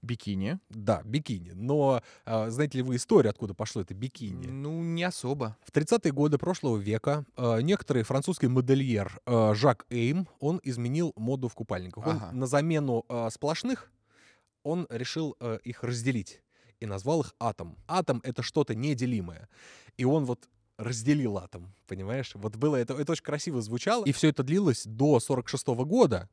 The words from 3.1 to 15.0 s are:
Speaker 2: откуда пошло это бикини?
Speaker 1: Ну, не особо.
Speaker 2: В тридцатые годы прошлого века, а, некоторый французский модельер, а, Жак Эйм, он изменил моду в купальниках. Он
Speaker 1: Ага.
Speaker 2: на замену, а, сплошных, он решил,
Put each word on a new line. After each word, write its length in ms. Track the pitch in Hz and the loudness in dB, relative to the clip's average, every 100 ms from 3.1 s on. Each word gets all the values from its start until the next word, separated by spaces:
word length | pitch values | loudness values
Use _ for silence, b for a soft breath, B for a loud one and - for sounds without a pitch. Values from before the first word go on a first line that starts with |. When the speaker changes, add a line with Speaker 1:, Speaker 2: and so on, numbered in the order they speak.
| 220 117 | 6 6
Speaker 2:
откуда 240 | - 107 | 2 -6
пошло 280 | 95 110 - | -6 -6 -4
это 100 | 92 | -6
бикини? 540 | 92 123 - 107 - 127 | -6 -8 -8 -10 -8 -8
Speaker 1:
Ну, 340 | 135 143 165 | -8 -6 -4
не 220 | 165 165 | -4 -2
особо. 520 | 175 180 123 143 117 110 | -2 -4 -4 -2 -4 -6
Speaker 2:
В 80 | - | -2
тридцатые 400 | - 156 233 175 | 0 2 2 2
годы 260 | 139 151 147 | 4 4 4
прошлого 380 | - 180 147 110 | 2 0 0 0
века, 460 | 101 110 - 147 139 - | 0 0 0 -2 -4 -2
а, 220 | 123 113 | 2 2
некоторый 420 | 131 202 - 131 | 2 0 2 0
французский 440 | 110 131 143 180 127 | 2 0 0 2 4
модельер, 720 | 127 127 135 135 110 95 - - | 4 6 4 4 0 -2 -6 0
а, 280 | 120 110 | 4 6
Жак 320 | 107 139 117 - | 6 4 4 -2
Эйм, 380 | 120 117 160 185 _ | -2 0 0 -4 _
он 200 | 139 175 | -4 -2
изменил 500 | - 120 120 147 170 - | -4 -4 -2 0 -2 -2
моду 320 | 113 135 127 | -4 -2 -4
в 40 | |
купальниках. 540 | - 110 92 90 90 107 | -6 -6 -6 -6 -6 -2
Он 80 | 160 | -2
Speaker 1:
Ага. 140 | 98 | -4
Speaker 2:
на 140 | 123 127 | -6 0
замену, 580 | 143 156 156 143 117 - | 2 2 0 0 -2 -2
а, 200 | 120 113 | -4 -4
сплошных, 640 | - 143 160 240 262 - _ b b b b b _ | -4 -4 -2 -4 -6 -8 _ b b b b b _
он 240 | - 170 165 | -4 -4 -4
решил, 460 | 117 | -6